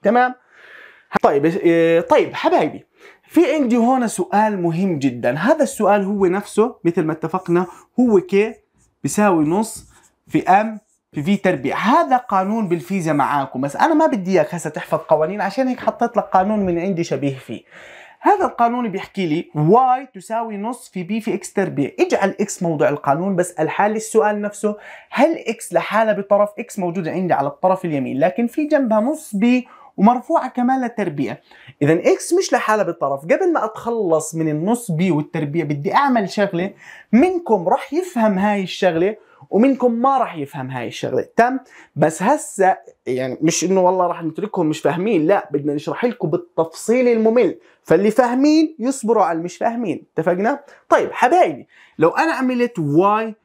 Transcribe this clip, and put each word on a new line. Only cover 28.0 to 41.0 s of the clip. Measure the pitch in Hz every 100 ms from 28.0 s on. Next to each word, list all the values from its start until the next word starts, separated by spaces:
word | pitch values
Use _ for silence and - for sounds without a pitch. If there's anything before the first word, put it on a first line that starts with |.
| 123 127
لكن | 160 185 240
في | - 294
جنبها | 294 262 214
نص | 226 311 - 202
بي | 233 254 247 - - -
ومرفوعة | 196 247 - 330 262
كمان | 254 240 262
للتربيع. | 240 226 190 143 123 113 _ - - -
إذا | 143
إكس | 165 254 381 -
مش | 339 370
لحالها | 247 - 214
بالطرف. | 175 165 143 139
قبل | 160 - 370
ما | 311
أتخلص | 220 220 233 233 190 160 156
من | 165 160
النص | 151 175 233 -
بي | 156 185
والتربيع | 151 151 170 151 156
بدي | 156 151 156
أعمل | 254 277 240 190
شغلة، | - 202 170 190 - - - -
منكم | 220 349 370 339 208 170
راح | 254 -
يفهم | 294 370 - 220 190
هاي | 202 202
الشغلة | 185 - 190 165 185 214 _ _ -
ومنكم | 180 254 262 247
ما | 233 254 269
راح | 196 165
يفهم | 139 151 131
هاي | 131 113
الشغلة، | -